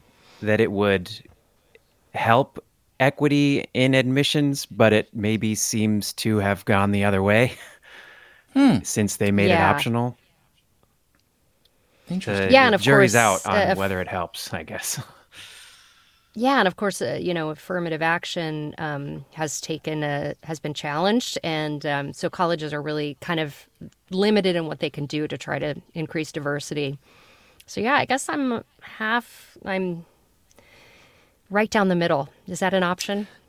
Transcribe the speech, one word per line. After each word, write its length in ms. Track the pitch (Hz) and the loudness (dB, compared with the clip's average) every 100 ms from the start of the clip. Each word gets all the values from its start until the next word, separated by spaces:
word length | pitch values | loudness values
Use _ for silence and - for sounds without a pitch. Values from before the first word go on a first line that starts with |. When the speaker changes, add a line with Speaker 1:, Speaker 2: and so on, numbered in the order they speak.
| _ _ _ - | _ _ _ -8
Speaker 1:
that 180 | 104 107 | 0 2
it 100 | 107 | 2
would 400 | 98 101 98 90 - - _ _ _ _ _ _ _ _ | 2 2 2 -2 -14 -18 _ _ _ _ _ _ _ _
help 500 | - - 117 139 - - _ _ - | -4 2 2 2 -6 -20 _ _ -2
equity 640 | 131 - 147 143 143 143 - | 0 2 2 2 2 0 -2
in 200 | - 131 | 0 4
admissions, 680 | 135 127 131 143 156 143 139 - | 4 4 2 2 2 0 -2 -4
but 260 | 98 113 | 2 4
it 160 | 107 - | 4 2
maybe 420 | 117 104 110 110 107 | -4 -2 0 0 -2
seems 560 | - 113 107 107 95 | -2 0 0 0 -2
to 240 | - 113 107 | -4 0 2
have 260 | 101 98 - | 2 0 2
gone 260 | 101 101 | 2 2
the 100 | 101 | 2
other 160 | 101 98 | 2 2
way 300 | 98 107 127 - - - - - - - - _ _ | 4 4 2 0 -18 -20 -20 -20 -20 -20 -20 _ _
Speaker 2:
Hmm. 220 | 269 277 135 | 4 6 4
Speaker 1:
since 320 | - - 104 - | 2 0 0 0
they 140 | 101 | 2
made 140 | 101 101 | 4 4
it 120 | - | 4
Speaker 3:
Yeah. 120 | 95 | 4
Speaker 1:
optional. 460 | 143 135 117 123 120 _ _ _ _ _ _ _ _ _ _ _ _ _ _ _ _ _ _ - | 2 0 0 -2 -6 _ _ _ _ _ _ _ _ _ _ _ _ _ _ _ _ _ _ -8
Speaker 2:
Interesting. 400 | 180 - - 98 | -6 -2 0 4
Speaker 1:
The, 40 | |
Speaker 3:
Yeah, 100 | 262 | 6
Speaker 1:
the 40 | 254 | 6
Speaker 3:
and 80 | |
of 60 | 202 | 4
Speaker 1:
jury's 300 | 107 139 127 | 6 6 6
Speaker 3:
course, 320 | 113 110 95 - | 6 4 4 2
Speaker 1:
out 0 | |
on 100 | 95 - | 0 2
Speaker 3:
uh, 40 | |
if 60 | 95 | 0
Speaker 1:
whether 220 | 98 95 | 0 -2
it 80 | 87 | -4
helps, 440 | 95 85 - - | -6 -6 -8 -10
I 100 | 87 | -10
guess. 380 | 80 - - - - | -10 -10 -8 -8 -10
<laughs> 60 | - _ - - - - - _ _ _ _ _ | -18 _ -20 -20 -20 -20 -20 _ _ _ _ _
Speaker 3:
Yeah, 260 | - 247 269 | -2 2 4
and 60 | 196 | 2
of 100 | 180 | 0
course, 260 | 202 185 | -4 -4
uh, 160 | 120 135 | -4 -4
you 140 | 175 | -4
know, 160 | 170 156 | -4 -4
affirmative 500 | 151 - 180 170 156 | -8 -8 -6 -4 -2
action, 760 | 165 170 - - 160 156 151 - | 0 -2 -4 -6 -6 -6 -8 -8
um, 480 | 156 143 143 151 143 | -8 -8 -8 -12 -14
has 260 | - 156 - | -8 -6 -6
taken 420 | - 160 - 156 | -8 -8 -6 -4
a, 320 | 147 143 147 - | -2 -4 -6 -8
has 140 | - 160 | -10 -10
been 140 | 151 | -8
challenged, 680 | 143 151 147 185 226 - - | -8 -6 -2 0 0 -2 -6
and, 400 | 170 156 151 147 | -4 -4 -4 -4
um, 280 | 151 143 143 | -4 -4 -4
so 160 | 147 175 | -6 -6
colleges 420 | - 175 170 151 | -2 -2 -2 -4
are 80 | 147 | -6
really 380 | 147 151 147 139 | -6 -4 -6 -8
kind 180 | - 165 | -6 -4
of 280 | 156 - - _ 160 - _ | -4 -8 -20 _ -20 -20 _
limited 480 | 185 208 214 190 175 | 0 2 2 2 0
in 100 | 160 | -4
what 120 | 147 | -6
they 100 | 156 | -6
can 160 | - | -6
do 240 | 143 151 151 | -6 -4 -4
to 80 | 143 | -6
try 220 | - 147 | -8 -6
to 160 | 151 147 - | -4 -6 -10
increase 400 | 170 156 165 156 | -10 -8 -6 -8
diversity. 640 | - 143 143 - 147 143 139 _ _ _ _ _ - - | -6 -6 -6 -6 -6 -6 -8 _ _ _ _ _ -20 -14
So 160 | - | -6
yeah, 140 | 214 277 | -2 0
I 100 | 254 | 0
guess 240 | 254 - | -2 -4
I'm 340 | 311 262 233 - _ | -4 -4 -4 -8 _
half, 800 | - - 220 240 240 - - - - | -20 -8 -4 -2 -4 -12 -20 -16 -6
I'm 400 | 190 185 170 165 _ _ _ _ _ _ - - - _ _ _ _ - | -4 -4 -6 -12 _ _ _ _ _ _ -20 -20 -20 _ _ _ _ -6
right 180 | 196 220 | -2 0
down 200 | 220 190 | 2 4
the 60 | 175 | 4
middle. 340 | 170 151 139 - - | 2 2 -2 -10 -14
Is 140 | 180 | -4
that 120 | 190 | 0
an 100 | 190 | 2
option? 440 | 175 180 - 202 208 - | 0 -2 -4 -6 -6 -14